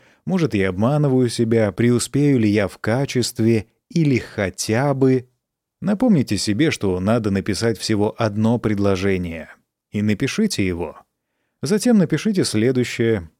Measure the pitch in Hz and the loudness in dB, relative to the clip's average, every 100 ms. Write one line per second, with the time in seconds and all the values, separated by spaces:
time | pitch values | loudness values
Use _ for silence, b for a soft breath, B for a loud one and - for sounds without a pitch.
0 | b b - 185 160 104 95 92 110 147 | b b -4 -2 0 0 0 0 0 2
1 | 147 127 123 - 117 113 107 95 117 120 | 2 2 0 0 0 2 2 2 2 2
2 | - 135 147 131 107 104 95 - - 120 | 0 0 2 4 2 2 0 -2 -2 -2
3 | 139 127 113 - 113 113 - _ - 170 | 0 -2 -4 0 2 2 -2 _ -6 0
4 | 151 123 - - 98 - - 110 143 135 | 2 0 -2 -4 -4 -4 -2 0 0 2
5 | 131 131 123 _ _ _ _ _ 180 208 | 2 2 -2 _ _ _ _ _ -4 0
6 | 254 180 117 98 - 101 156 - 101 90 | 2 2 2 -2 -2 0 0 -2 -2 -2
7 | 92 117 107 98 92 95 117 113 - 107 | 0 0 0 -2 -2 -2 -2 -2 -2 0
8 | 107 - 113 104 110 117 113 104 101 95 | 0 -2 -4 0 0 0 -2 0 0 0
9 | 98 95 87 82 76 - _ _ _ 107 | 0 -2 -4 -10 -14 -20 _ _ _ -4
10 | 107 104 139 - 214 - 95 85 82 - | -2 -2 -2 -2 -2 -2 -4 -4 -8 -12
11 | - _ _ _ _ _ 135 208 247 226 | -20 _ _ _ _ _ -4 -2 2 4
12 | 170 147 220 190 127 107 113 127 120 - | 2 0 0 0 0 0 2 2 0 0
13 | 117 110 85 _ | 0 0 -4 _